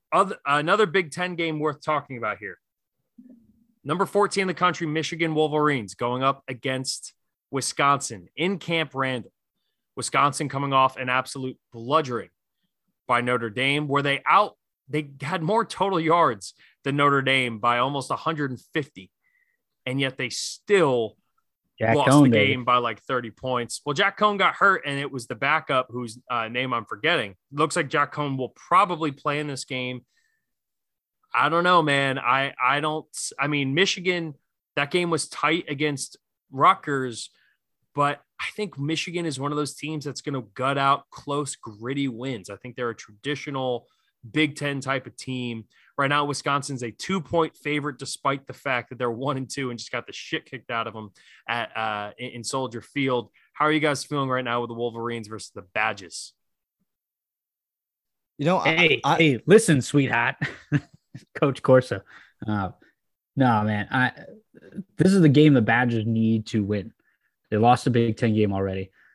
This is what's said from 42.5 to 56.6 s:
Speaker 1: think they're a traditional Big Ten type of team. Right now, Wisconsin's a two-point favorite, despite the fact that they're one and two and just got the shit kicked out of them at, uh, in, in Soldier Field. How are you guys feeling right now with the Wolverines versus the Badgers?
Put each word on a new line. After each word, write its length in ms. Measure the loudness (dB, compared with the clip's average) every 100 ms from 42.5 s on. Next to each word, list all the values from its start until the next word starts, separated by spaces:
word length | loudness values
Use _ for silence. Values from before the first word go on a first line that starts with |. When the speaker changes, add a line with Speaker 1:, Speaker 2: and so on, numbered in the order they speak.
| -14
Speaker 1:
think 200 | -14 -8
they're 160 | -6
a 40 | -8
traditional 920 | -14 -10 -6 -6 -6 -4 -2 -4 -6 _ _ _ -4
Big 260 | 0 0 0
Ten 240 | -4 -4
type 260 | -4 -4 -6
of 100 | -14
team. 500 | -8 -6 -6 -8 -12 _ _ -4
Right 100 | 0
now, 180 | 2 0
Wisconsin's 580 | -2 -2 -2 -2 -6
a 80 | -8
two-point 640 | -8 -4 -4 -2 0 0 -4
favorite, 400 | -6 -4 -4 -8
despite 480 | -12 -6 -4 -4 -6
the 80 |
fact 360 | -10 -4 -4 -4
that 100 | -4
they're 100 | -4
one 280 | -2 -4 -4
and 120 | -6
two 200 | -6 -6
and 100 | -8
just 120 | -8
got 140 | -10 -10
the 80 |
shit 320 | -14 -8 -8 -8
kicked 240 | -14 -8
out 160 | -6 -6
of 80 |
them 160 | -8 -14 -16 _ -14 -6
at, 280 | -4 -4 -4
uh, 360 | -4 -4 -8 -10
in, 100 | -12
in 140 | -10
Soldier 380 | -6 -4 -4 -8
Field. 500 | -8 -4 -2 -2 -4 _ _
How 120 | -2 2
are 60 |
you 80 | 2
guys 240 | 2 -2
feeling 260 | -4 -4 -2
right 160 | -2 -2
now 160 | -4
with 80 | -4
the 60 | -4
Wolverines 520 | -6 -4 -6 -6 -10
versus 240 | -14 -14 -16
the 80 | -8
Badgers? 600 | -2 -2 -4 -10 -14 -16 _ _ _